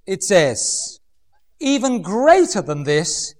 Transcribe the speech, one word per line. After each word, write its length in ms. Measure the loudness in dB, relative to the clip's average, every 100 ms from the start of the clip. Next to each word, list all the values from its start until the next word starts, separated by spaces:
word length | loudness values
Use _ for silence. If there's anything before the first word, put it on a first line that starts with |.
| -10
it 160 | -6
says. 760 | 2 2 2 0 -4 -6 -8 -14 _ _ _ _ _ -6
Even 400 | 0 0 0 -4
greater 640 | -4 0 4 6 4 0
than 220 | -4 -4
this 500 | 0 0 0 -6 -10 -12